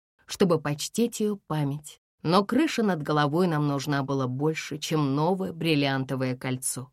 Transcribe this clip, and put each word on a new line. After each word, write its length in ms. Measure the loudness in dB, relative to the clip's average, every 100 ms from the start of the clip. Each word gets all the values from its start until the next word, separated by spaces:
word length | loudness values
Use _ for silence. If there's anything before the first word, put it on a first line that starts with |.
| _ _ -6
чтобы 340 | 2 4 4
почтить 600 | 0 -4 -4 0 0 0
её 180 | -2 -2 -4
память, 540 | -2 -2 -4 -10 -20 _ _
но 200 | 2 2
крыша 400 | 4 2 2 2
над 180 | 0 0
головой 460 | 0 2 2 2 2
нам 200 | 2 0
нужна 360 | 0 0 -2
была 240 | 0 -2 -2
больше, 500 | -2 -2 -2 -6 -8
чем 380 | -2 0 0 2
новая 380 | 0 0 -4
бриллиантовое 800 | -4 0 2 2 0 -2 -2 -2 -4
кольцо. 560 | -4 -4 -6 -6 -10